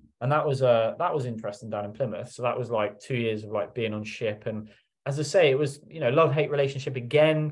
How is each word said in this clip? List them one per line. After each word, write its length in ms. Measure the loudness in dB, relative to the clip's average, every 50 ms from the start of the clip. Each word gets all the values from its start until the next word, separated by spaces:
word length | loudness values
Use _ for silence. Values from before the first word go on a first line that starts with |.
| -20 _ _ _
and 100 | -2 0
that 160 | 0 2 2 0
was, 140 | 0 2 4
uh, 320 | 4 6 6 4 2 0 -2
that 140 | -2 -2 -2
was 120 | -2 -4
interesting 440 | -4 -6 -6 -8 -8 -8 -8 -10 -8
down 140 | -8 -6 -6
in 80 | -8
Plymouth. 400 | -4 -4 -4 -4 -4 -8 -10 -12
So 120 | -10 -4 -4
that 140 | -2 -2 -2
was, 140 | -4 -2
like, 260 | -2 0 0 -2 -4 -10
two 200 | -8 -6 -4 -2
years 260 | 0 -2 -2 -4 -6
of, 60 | -6
like, 220 | -4 -4 -4 -4 -4
being 180 | -4 -4 -2 -2
on 120 | -4 -6
ship, 400 | -8 -8 -4 -4 -4 -4 -4 -8
and 240 | -8 -8 -8 -10 -12 -18 _ _ _ _ _ _
as 120 | -6 -4 -4
I 40 | -4
say, 260 | 0 4 4 6 6
it 80 | 6 4
was, 220 | 2 -2 -4 -8 -18 -18
you 100 | -10 -2
know, 100 | -2 2
love-hate 420 | 4 4 4 4 4 0 0 0
relationship 440 | 0 0 0 0 -2 -4 -6 -6 -6
again, 540 | -6 -6 2 4 6 6 6 4 2 0 -4